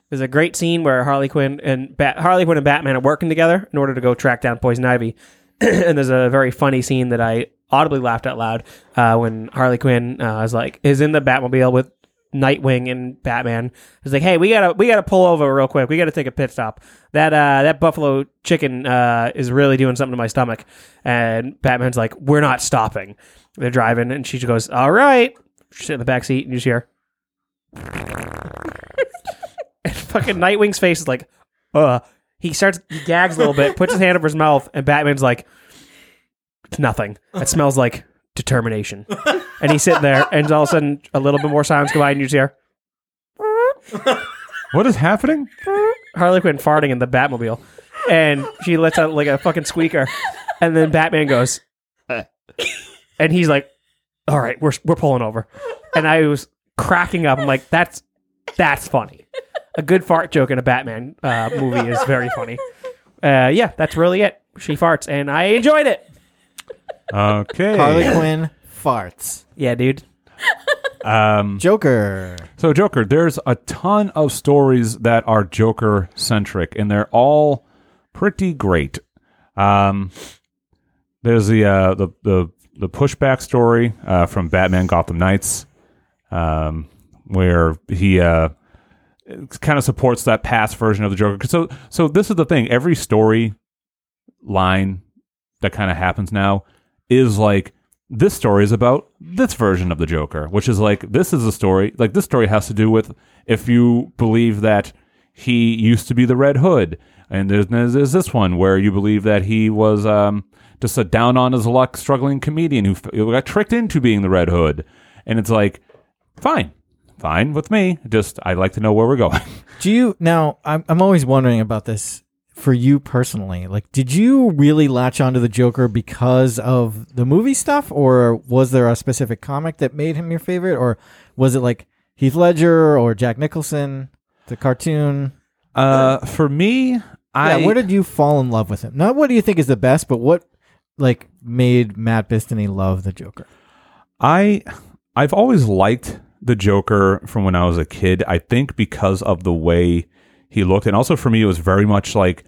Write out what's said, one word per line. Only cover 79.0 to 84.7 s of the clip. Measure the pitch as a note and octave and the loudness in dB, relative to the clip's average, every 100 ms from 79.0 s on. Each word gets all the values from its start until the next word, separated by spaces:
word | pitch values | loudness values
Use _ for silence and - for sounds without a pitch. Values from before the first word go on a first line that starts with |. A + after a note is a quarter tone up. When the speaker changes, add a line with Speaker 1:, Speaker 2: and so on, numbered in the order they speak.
| - _ _ _ _ - | -18 _ _ _ _ -2
Speaker 2:
Um, | G2+ G2+ G2 G2 F#2 - - - _ _ _ _ _ _ _ _ | 2 2 2 -2 -8 -12 -20 -20 _ _ _ _ _ _ _ _
there's | A#2 A#2 G#2 | 2 2 4
the, | A2+ | 4
uh, | G2+ G2 F#2 F#2+ | 4 4 2 0
the, | F#2+ - | -4 -4
the, | G#2+ F#2 E2+ - _ - | 0 0 0 -8 _ -10
the | F#2 | -8
pushback | - C#3 - C3+ C3 | -2 -2 0 -2 -2
story, | - B2+ A#2 A#2 A#2+ G#2+ - | -2 0 2 2 0 -4 -2
uh, | F2+ E2+ | 0 0
from | - E2+ | -2 -2
Batman | F#2 F#2 | 0 2